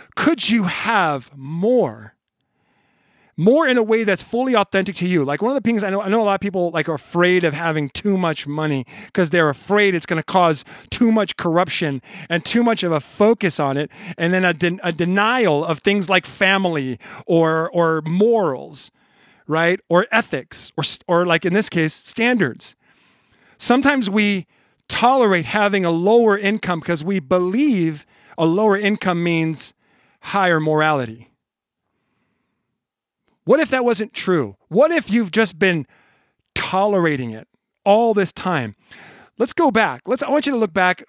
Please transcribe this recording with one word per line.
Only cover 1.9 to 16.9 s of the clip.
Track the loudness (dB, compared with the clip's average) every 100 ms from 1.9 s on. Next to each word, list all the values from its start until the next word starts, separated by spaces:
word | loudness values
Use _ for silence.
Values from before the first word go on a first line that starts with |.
| -4 -18 _ _ _ _ _ _ _ _ _ _ _ _ 0
More | 4 4 4
in | 2
a |
way | 2 0 0
that's | -2
fully | -2 -4 0 0
authentic | 0 -2 -2 -4
to | -2
you. | 0 -2
Like, | -2
one | -2
of | -2
the | 0
things | -2
I | -2
know, | -4
I | 0
know | 0
a |
lot | 2 0
of |
people, | -2 -2 -2
like, | -2 -4
are |
afraid | -6 -4 2 4 4
of | 2
having | -2 -2 -2 -4
too | -4 -2 0
much | 0 -4 -6
money | -4 -2 -2 -6 -14 -8
'cause | -2 0
they're | 2 2
afraid | 0 0 2 2
it's | 0 -2
gonna | -6
cause | 0 2 2 0 -6 -20 -8
too | 0 2
much | 2 0 -4
corruption | 0 0 0 -2 -4 -6 -10 -16 -4
and | -4 0
too | 0
much | 2 0
of | -2
a | -2
focus | -4 0 2 2 -2 -2
on | -2 -2
it, | -6 -10 -14 -4
and | 0
then | 2 0
a |
den-, | 0 -2 -2 -6
a |
denial | -4 -2 0 0 2 2 0 -2
of | -2
things | 0 0 2
like | 0 0
family | -2 2 2 0 -2 -4